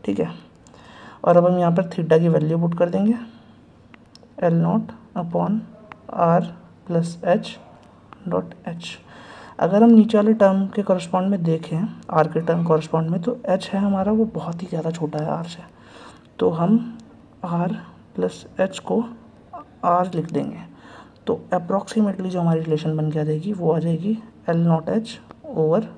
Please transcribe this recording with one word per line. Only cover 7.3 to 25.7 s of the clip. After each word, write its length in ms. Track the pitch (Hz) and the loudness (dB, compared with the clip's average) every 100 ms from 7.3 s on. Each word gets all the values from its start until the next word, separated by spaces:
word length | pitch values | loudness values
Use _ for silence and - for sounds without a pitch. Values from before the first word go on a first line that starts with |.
| 208 - - - - - - - - 190 | 0 -2 -16 -20 -20 -20 -20 -20 -14 -4
dot 240 | 180 175 - - | -4 -4 -14 -14
H। 200 | 170 - - - - - - - - | -12 -14 -16 -20 -20 -20 -20 -18 -4
अगर 220 | 165 202 | 0 6
हम 80 | 233 | 8
नीचे 280 | 226 214 214 | 8 8 4
वाले 140 | 208 | 4
term 320 | 220 196 196 190 | 6 4 4 0
के 160 | - | -2
correspond 480 | 196 180 170 185 190 | 0 0 0 -2 0
में 120 | 196 | 0
देखें, 360 | 165 160 165 160 220 - - | 0 -2 -2 -4 -4 -8 -2
R 180 | 165 156 | 2 2
के 120 | 160 | 0
term 240 | 165 170 | 0 0
correspond 460 | 165 156 160 160 160 | 2 0 2 -2 0
में, 100 | 175 | -2
तो 140 | 202 - - | -4 -6 -2
एच 200 | 185 - | -2 -2
है 80 | 196 | -2
हमारा 320 | 202 196 190 | 0 0 0
वो 120 | 220 | 0
बहुत 380 | 220 165 170 170 | 0 -2 -8 -8
ही 40 | 185 | -6
ज़्यादा 240 | 165 160 | -4 -4
छोटा 280 | 170 151 156 | -4 -6 -4
है 120 | 156 | -4
आर 140 | 156 | -4
से, 180 | 170 - - - - - - - - - | -6 -12 -20 -20 -20 -20 -20 -20 -20 -2
तो 120 | 180 | 0
हम 480 | 165 175 226 - - - - - - | 2 2 2 0 -12 -20 -20 -20 -14
R 280 | 175 170 175 - - - - - | -6 -2 -2 -4 -10 -20 -14 -4
plus 300 | 180 - - - | -4 -6 -14 -4
एच 180 | 190 - | -4 -4
को 240 | - 190 233 - - - - - - - | -4 -2 -2 -12 -20 -20 -18 -18 -18 -6
R 260 | - 175 185 | 0 0 0
लिख 160 | 170 156 | -4 -4
देंगे। 280 | 143 139 - - - - - - - - | -6 -6 -10 -18 -20 -20 -20 -20 -10 -6
तो 140 | - - | -6 -4
approximately 720 | 180 170 196 196 226 202 190 185 | -4 -2 -4 -2 -2 0 -2 -6
जो 120 | 180 | -2
हमारी 200 | 170 160 | 0 0
relation 360 | 160 151 165 156 | 0 -2 -2 -2
बन 140 | 156 | -2
के 80 | 156 | -2
आ 40 | |
जाएगी 300 | 151 156 190 | -2 -2 -4
वो 200 | 196 165 | -2 0
आ 60 | 165 | 0
जाएगी 400 | 165 160 190 220 - - - | 0 -2 -2 -4 -8 -12 -2
L 80 | 170 | 0
not 320 | 170 160 156 | 2 2 0
H 300 | 208 220 - - - 320 | -4 -4 -16 -20 -20 -8
over 340 | 208 156 | -2 2